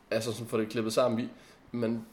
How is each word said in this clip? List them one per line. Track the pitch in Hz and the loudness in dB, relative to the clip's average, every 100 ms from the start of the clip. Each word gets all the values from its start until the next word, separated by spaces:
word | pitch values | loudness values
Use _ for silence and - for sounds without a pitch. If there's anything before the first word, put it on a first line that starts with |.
| - | -4
Altså | 113 113 | -2 -2
sådan | 110 113 | -4 -2
få | 117 | -2
det | 107 | 0
klippet | 117 110 | -2 0
sammen. | 110 123 113 | 4 4 2
Vi, | 127 - - - - | -2 -8 -20 -20 -10
man | 120 113 117 110 | -2 0 0 -6